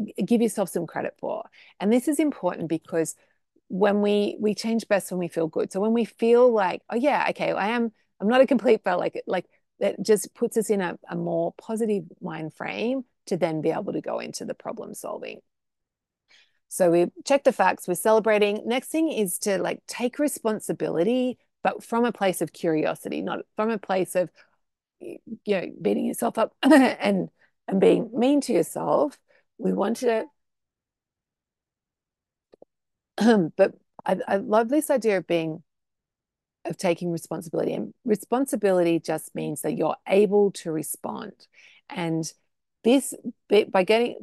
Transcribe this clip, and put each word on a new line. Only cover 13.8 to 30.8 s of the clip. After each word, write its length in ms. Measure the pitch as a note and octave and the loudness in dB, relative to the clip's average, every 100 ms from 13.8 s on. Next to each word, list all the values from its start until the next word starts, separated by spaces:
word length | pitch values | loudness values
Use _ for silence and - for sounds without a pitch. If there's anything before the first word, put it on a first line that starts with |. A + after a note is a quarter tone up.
| G3 | -4
to 80 | F3+ | -6
go 180 | - A2+ | -6 -6
into 260 | A#2 - - | -8 -10 -10
the 80 | |
problem 400 | E3+ - - - | -12 -12 -12 -12
solving. 460 | G#3+ - - - - _ _ _ _ _ _ _ _ _ _ _ _ - | -12 -12 -12 -12 -16 _ _ _ _ _ _ _ _ _ _ _ _ -10
So 240 | - F3+ | 0 4
we 160 | E3+ F3 - - | 4 2 -2 0
check 180 | C#4 | 2
the 80 | C#4 | 4
facts, 360 | - F#3 F#3 - | 4 2 2 -2
we're 80 | F3 | -2
celebrating. 680 | A3 A3 A3 G#3 G#3 G#3 A3 | 4 4 4 2 2 0 -2
Next 240 | B3 - | -4 -2
thing 220 | D#4+ D#4+ | -2 0
is 280 | A3+ F#3+ - | 0 -2 -2
to, 180 | G#3 F#3+ | -2 -2
like, 240 | - - - | -2 -6 -10
take 320 | - B3 - | -6 -4 0
responsibility, 1200 | D4 - A3 G#3+ - F3+ D#3+ D#3 F#3 B3+ B3+ A3+ _ _ | -2 -2 -4 -2 -4 -4 -2 0 2 2 0 -4 _ _
but 200 | F#3+ G3+ | -4 -4
from 220 | - A3+ A#3+ | -4 0 0
a 60 | |
place 300 | - G3 F3 | 0 0 0
of 120 | E3 | -4
curiosity, 680 | - E3+ D#3 - D#3+ - - | -4 -2 0 0 -4 -6 -6
not 180 | F#3 G#2+ - - | -6 -6 -8 -4
from 140 | A3 | -2
a 60 | A3 | -4
place 380 | - F#3+ F3 F#3 | -2 -2 -2 -2
of, 140 | F3+ _ _ _ _ _ _ _ | -4 _ _ _ _ _ _ _
y-, 180 | - - - A3+ - | -18 -18 -16 -10 -2
you 160 | F#3+ | -2
know, 60 | - - | -4 -4
beating 240 | G3+ A3 A#3 | -2 0 -2
yourself 320 | - A#3 - | -2 -2 0
up 180 | A3+ - | -2 2
<clears throat> 40 | |
and, 640 | C4 D4+ B3+ D#3+ G3+ G3 E3 _ _ _ - | 6 8 8 2 0 0 -2 _ _ _ -4
and 120 | G3 | 4
being 300 | F3+ - A3+ | 6 4 2
mean 280 | A3 B3 C#4+ | 0 2 2
to 120 | C4 | 2
yourself. 640 | F#3 D#3 - E3 - C#4+ - _ _ _ - | 0 0 -4 0 0 0 -4 _ _ _ -6
We 160 | F#3+ | -4
want 240 | F#3 G3+ A#3 | -2 -2 -2
to, 280 | B3 A3+ D#4 _ _ _ _ _ | 0 0 -2 _ _ _ _ _